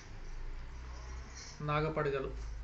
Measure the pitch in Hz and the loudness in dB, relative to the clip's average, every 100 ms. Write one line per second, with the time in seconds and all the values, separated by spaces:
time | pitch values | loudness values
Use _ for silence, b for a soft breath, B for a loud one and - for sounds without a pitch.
0 | - - - - - - - - - - | -8 -6 -4 -2 -2 -2 -4 -6 -6 -6
1 | - - - - - - 147 147 156 156 | -4 -4 -6 -8 -8 -2 4 6 6 6
2 | 143 139 - - - - | 4 4 2 -2 -2 -2